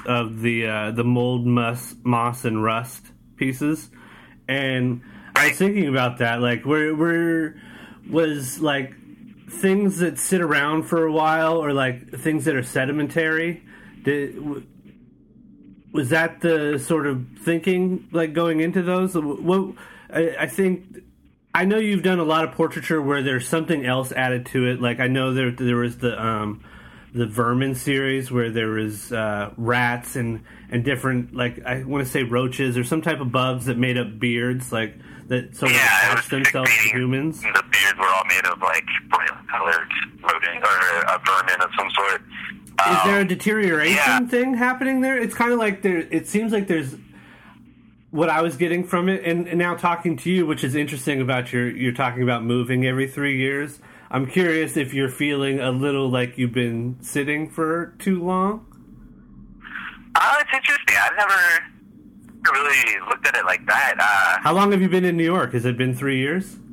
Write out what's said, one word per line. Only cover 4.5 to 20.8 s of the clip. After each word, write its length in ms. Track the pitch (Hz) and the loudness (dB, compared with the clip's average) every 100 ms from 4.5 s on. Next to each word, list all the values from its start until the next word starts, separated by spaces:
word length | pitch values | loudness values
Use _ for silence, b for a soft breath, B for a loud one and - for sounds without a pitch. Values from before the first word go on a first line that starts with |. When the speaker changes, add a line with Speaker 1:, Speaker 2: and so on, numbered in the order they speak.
| 135 135 127 123 120 B B B - | -2 -2 0 -2 -2 B B B 0
Speaker 1:
I 80 | |
was 80 | 147 | 2
Speaker 2:
Right. 40 | 151 | 2
Speaker 1:
thinking 320 | 190 208 151 | 2 2 2
about 300 | 131 123 123 | 2 0 0
that, 220 | 120 120 | 0 2
like, 240 | 123 117 131 | 0 0 0
where, 280 | 151 151 | 0 2
where 640 | 156 165 165 170 165 151 B B B B B - | 0 0 2 2 0 -2 B B B B B -2
was, 500 | 151 160 147 127 - | 0 2 0 -6 -2
like, 340 | 156 139 131 - - - - - - | 0 0 -4 -12 -20 -20 -20 -20 -18
things 500 | - 196 196 196 165 | -2 2 4 2 0
that 180 | 175 135 | -2 -2
sit 220 | - 185 | -2 0
around 420 | 165 143 143 156 | 2 2 2 0
for 220 | 156 170 160 | 0 0 2
a 60 | |
while, 460 | 156 156 160 160 165 | 2 2 2 2 2
or, 160 | 151 | 0
like, 380 | 139 131 123 - 123 | 0 0 -2 -10 -6
things 260 | 160 151 135 | -2 0 0
that 100 | 135 | 0
are 80 | |
sedimentary, 1000 | 123 139 131 147 147 170 160 160 165 170 B B B B | 0 0 0 0 -2 0 0 0 -2 -6 B B B B
did, 320 | - 143 143 - | -2 -2 -2 -6
w-, 280 | 147 143 - - - - - - - - - - - - - | -8 -8 -12 -20 -20 -20 -20 -20 -20 -20 -20 -20 -20 -20 -6
was 180 | 156 127 | -4 2
that 300 | 160 165 - | 2 2 0
the 360 | 170 160 147 147 | 2 2 2 -2
sort 280 | - 160 147 | 0 0 0
of 180 | 131 123 - | -2 -6 -6
thinking, 680 | - 165 165 185 185 180 - | -2 0 2 2 2 -2 -4
like, 220 | 170 160 | -2 -2
going 260 | 151 170 156 | 0 0 2
into 200 | 165 185 | 0 0
those? 320 | 175 185 185 | 0 0 0
Wh-, 300 | 170 151 135 | 0 -2 -2
what, 320 | 160 190 185 B B B B | 0 0 0 B B B B
I, 220 | 147 165 - | -2 -2 -2
I 60 | 156 | -4
think, 520 | - 190 180 | 0 0 0